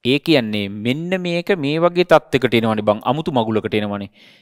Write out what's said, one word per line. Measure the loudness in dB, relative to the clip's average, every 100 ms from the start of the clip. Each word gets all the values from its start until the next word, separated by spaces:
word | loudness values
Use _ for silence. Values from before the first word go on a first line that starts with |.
ඒ | 2 0
කියන්නේ | 2 2 2 -4 -4
මෙන්න | -4 -4 -4 -4 -4
මේක | -4 -4 -2 -2
මේ | -2 0
වගේ | 0 0
තත්ත්වයකට | 4 4 4 0 2 2
එනවනේ | 2 0
බං. | 0 0
අමුතු | 0 -2 -2
මගුලකට | -2 0 -2 -2
එනවනේ. | -4 -4 -8 -10 _ -20 _